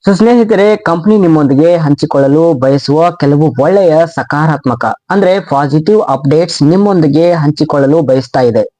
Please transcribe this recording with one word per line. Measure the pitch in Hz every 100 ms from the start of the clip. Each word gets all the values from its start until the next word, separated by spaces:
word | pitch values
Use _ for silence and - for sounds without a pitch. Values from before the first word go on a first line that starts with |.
So, | - 190
ಸ್ನೇಹಿತರೆ, | 220 240 220 196 208 208 -
ಕಂಪನಿ | 170 180 214
ನಿಮ್ಮೊಂದಿಗೆ | 175 156 139 135 165 175
ಹಂಚಿಕೊಳ್ಳಲು | 151 143 151 143 139 147 165 143
ಬಯಸುವ | 131 139 - 147 175 170
ಕೆಲವು | 139 143 156 120 147
ಒಳ್ಳೆಯ | 196 185 156 165 -
ಸಕಾರಾತ್ಮಕ, | 127 147 160 147 131 120 113 - _
ಅಂದ್ರೆ | 190 190 190 -
ಪಾಸಿಟಿವ್ | 139 143 151 156 214 - -
ಅಪ್ಡೇಟ್ಸ್ | 143 151 175 - 147
ನಿಮ್ಮೊಂದಿಗೆ | 185 202 185 156 143 175 170
ಹಂಚಿಕೊಳ್ಳಲು | 151 147 151 147 135 160 135
ಬಯಸ್ತಾ | 131 127 135 127
ಇದೆ. | 110 104